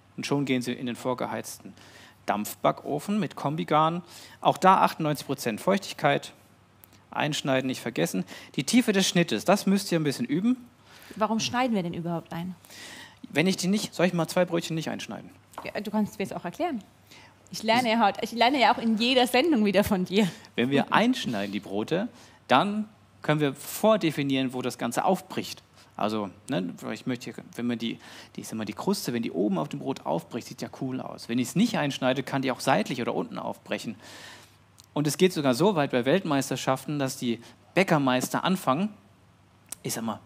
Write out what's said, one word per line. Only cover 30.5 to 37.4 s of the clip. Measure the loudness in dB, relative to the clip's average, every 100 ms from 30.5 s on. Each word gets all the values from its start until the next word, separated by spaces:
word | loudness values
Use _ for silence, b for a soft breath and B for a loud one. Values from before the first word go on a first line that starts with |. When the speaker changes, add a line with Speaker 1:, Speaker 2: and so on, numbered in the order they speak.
| -12
Speaker 1:
ja | -12 -8
cool | -8 -6
aus. | -10 -12 -4
Wenn | -2
ich's | 0 2
nicht | 2 2
einschneide, | -2 0 0 0
kann | -2 -2
die | -2
auch | -2
seitlich | 2 2 2 -4
oder | -4
unten | -4 -6 -6
aufbrechen. | -8 -10 -8 -6 -6 -12 B B B B B B _ _ -8
Und | -2 -2
es | 2
geht | 2
sogar | 4 0
so | 4 2
weit | 2 0
bei | 0 2
Weltmeisterschaften, | 2 2 -2 0 -2 0 -2 -2 -4
dass | -4 -2
die | -4 -4